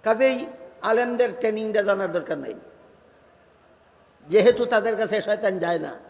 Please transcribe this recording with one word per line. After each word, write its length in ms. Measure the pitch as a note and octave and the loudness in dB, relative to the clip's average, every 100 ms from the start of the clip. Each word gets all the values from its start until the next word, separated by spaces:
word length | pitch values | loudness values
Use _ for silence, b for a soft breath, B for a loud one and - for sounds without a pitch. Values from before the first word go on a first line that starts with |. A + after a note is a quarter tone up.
কাজেই 340 | G#3+ A3 C4 B3+ D#4 - - - G3+ | 0 2 2 2 -6 -14 -20 -8 0
আলেমদের 400 | A3+ A#3+ A#3+ B3 A#3+ | 0 0 0 0 0
ট্রেনিংটা 420 | A3+ G#3+ A3 G#3 G3+ | -2 -2 -2 0 0
জানার 240 | G3 F#3+ E3+ | 0 -2 -4
দরকার 200 | - D#3 | -4 -8
নাই, 120 | B2+ G#2+ - - - _ _ _ _ _ _ _ _ _ _ _ _ _ D3 | -8 -12 -16 -20 -20 _ _ _ _ _ _ _ _ _ _ _ _ _ 2
যেহেতু 360 | G3 G#3+ A3+ A#3+ | 6 6 4 2
তাদের 220 | A3+ G#3+ G#3+ | 0 0 -2
কাছে 140 | A3 G#3+ G3 | -2 -2 -2
শয়তান 260 | G#3 G#3+ F#3+ | 0 0 -2
যায় 160 | E3+ E3+ D3+ | -2 -2 -4
না। 80 | G#2+ | -12